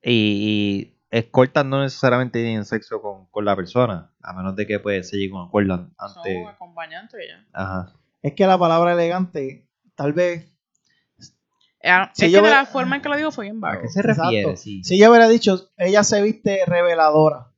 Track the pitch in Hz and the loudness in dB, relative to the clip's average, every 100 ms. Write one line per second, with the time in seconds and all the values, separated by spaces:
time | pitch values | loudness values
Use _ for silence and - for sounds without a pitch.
0 | - 120 107 101 104 104 101 98 - _ | 0 2 2 0 -2 -2 -2 -4 -8 _
1 | _ 113 113 - 131 156 139 135 139 - | _ -6 0 2 2 2 0 -2 -4 -2
2 | 135 123 127 117 117 110 101 113 - 110 | 0 0 -2 -4 -4 -4 -6 -8 -8 -12
3 | 104 98 92 107 104 98 90 123 123 90 | -10 -14 _ -4 -2 -2 -2 -2 -2 -4
4 | 78 _ - 92 95 95 104 104 101 98 | -12 _ -18 -10 -8 -8 -6 -6 -4 -6
5 | 87 101 98 95 87 104 98 90 87 _ | -6 -8 -8 -10 -6 -2 0 -2 -8 _
6 | 101 101 98 92 87 _ 175 170 160 165 | -20 -14 -10 -10 -10 _ -20 -18 -16 -18
7 | 214 233 - 175 _ - 95 95 90 _ | -20 -20 -20 -20 _ -12 -10 -10 -12 _
8 | _ _ 143 - 190 185 170 165 175 175 | _ _ -10 0 0 2 2 2 2 0
9 | 170 180 185 156 135 - _ _ _ _ | -2 -2 -6 -8 -10 -12 _ _ _ _
10 | 143 151 180 170 - _ _ _ _ _ | -6 -2 -4 -4 -16 _ _ _ _ _
11 | _ _ - _ _ _ _ _ - 180 | _ _ -20 _ _ _ _ _ 0 0
12 | 190 - 180 190 214 277 269 277 269 277 | 0 0 4 6 6 4 2 -4 -4 -4
13 | 294 285 311 294 202 220 180 95 117 185 | -4 -4 -4 -6 -12 -10 -8 -8 -6 -2
14 | 196 135 165 107 147 - - 98 92 185 | 0 0 0 0 -2 -6 -12 -14 -2 6
15 | 220 233 226 226 - 185 - _ 185 202 | 8 8 8 4 2 -2 -6 _ 2 2
16 | 208 208 208 214 - 196 175 175 175 165 | 2 0 0 -2 -4 -2 0 0 0 2
17 | 156 151 156 143 - | 4 4 2 0 -16